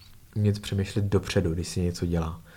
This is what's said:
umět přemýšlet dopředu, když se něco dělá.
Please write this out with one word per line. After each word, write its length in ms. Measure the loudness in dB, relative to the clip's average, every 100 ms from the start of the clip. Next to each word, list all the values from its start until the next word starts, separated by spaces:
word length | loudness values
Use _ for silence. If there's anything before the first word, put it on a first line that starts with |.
| -20 -20 -10 0
umět 240 | 2 0
přemýšlet 460 | -2 -2 0 0 2
dopředu, 480 | 0 2 0 2
když 140 | -2 -4
se 120 | -2
něco 260 | -2 0 0
dělá. 360 | 0 0 -6 -14